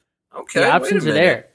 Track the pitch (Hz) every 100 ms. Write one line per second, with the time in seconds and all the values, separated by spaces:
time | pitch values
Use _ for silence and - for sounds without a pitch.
0 | _ _ _ - - 165 208 170 185 190
1 | 156 147 175 117 -